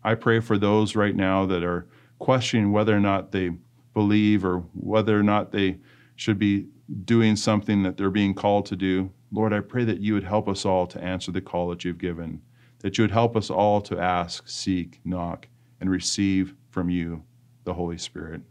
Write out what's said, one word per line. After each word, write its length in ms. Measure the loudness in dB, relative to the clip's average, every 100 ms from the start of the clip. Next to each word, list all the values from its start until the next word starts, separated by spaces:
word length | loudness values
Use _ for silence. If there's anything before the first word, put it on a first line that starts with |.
I 100 | 0
pray 240 | 0 2 2
for 200 | 2 2
those 360 | 4 4 2
right 220 | 2 0 2
now 300 | 2 2 0
that 180 | 0
are 240 | -2 -4 -6 -20 _ _
questioning 520 | 0 2 2 2 2
whether 260 | 2 4 4
or 40 |
not 320 | 4 2 -2
they 200 | -2 -2 -4 -14 _ _
believe 500 | 0 2 4 4 4
or 160 | 2 -2 -6
whether 440 | -10 -2 0 2 4
or 40 |
not 280 | 4 2 0
they 280 | 0 0 -2 -12 -20 _
should 240 | -10 -2 0
be 300 | 2 2 -2 -16 -12 -12
doing 300 | 0 4 4
something 480 | 2 2 0 2 2
that 140 | 2 0
they're 140 | -2
being 240 | 2 0
called 320 | 2 0 0 -2
to 100 | -4
do. 340 | 0 0 -2 -8 _
Lord, 200 | -2 0
I 80 | 0
pray 240 | -2 -2
that 160 | -2 -2
you 140 | -2
would 100 | -4
help 240 | 0 -2 -2
us 160 | -4
all 220 | 0 0 -2
to 160 | -6
answer 300 | -8 -6 -6
the 80 | -8
call 280 | -6 -6 -4
that 160 | -6
you've 140 | -8 -6
given, 440 | -6 -6 -10 -12 -18 _ _ _
that 160 | -6 0
you 80 |
would 60 | 2
help 260 | 4 2 0
us 140 | -2
all 300 | 0 2 2
to 160 | -2 -4
ask, 480 | 0 0 -2 -8 -14
seek, 520 | -10 -4 -2 -4 -10
knock, 440 | -8 -6 -6 -8 -14 _ _ _
and 100 | -2
receive 640 | -2 -2 0 0 2 -2 -6 _
from 200 | -6 -2
you 320 | -2 -4 -8 -14 _ _ _
the 100 | -10
Holy 240 | -6 -6 -6
Spirit. 440 | -12 -12 -12 -14 -16